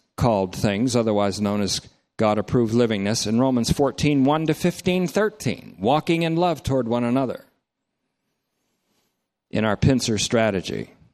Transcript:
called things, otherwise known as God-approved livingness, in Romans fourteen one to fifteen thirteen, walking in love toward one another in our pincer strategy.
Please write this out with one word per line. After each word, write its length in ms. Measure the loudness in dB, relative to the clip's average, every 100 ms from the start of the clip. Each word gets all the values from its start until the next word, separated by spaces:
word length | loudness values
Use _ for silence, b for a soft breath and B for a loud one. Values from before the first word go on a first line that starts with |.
| _ 0
called 380 | 2 2 0 -2
things, 400 | -2 0 0 0
otherwise 440 | 2 2 0 0
known 220 | -2 -2
as 200 | -2 -4 -10 _ _ -2
God-approved 560 | 0 0 0 0 2
livingness, 520 | 2 2 0 -2 -2 0
in 140 | 0
Romans 320 | 2 0 0
fourteen 520 | 0 0 0 0 2
one 220 | 2 2 0
to 80 |
fifteen 540 | -2 -2 -2 -2 -2 -2
thirteen, 680 | 0 -2 -2 -6 -6 -10 -4
walking 440 | 0 2 2 0
in 120 | 0 0
love 260 | 0 -2
toward 260 | -2 -2 0
one 160 | -2
another 420 | 0 0 -2 -6 -14 _ _ _ _ _ _ _ _ _ _ _ _ _ _ _ _ _ _ _ _
in 160 | -2 0
our 120 | 2
pincer 400 | 2 2 0 -2
strategy. 760 | 0 0 2 0 -4 -8 -10 -16 _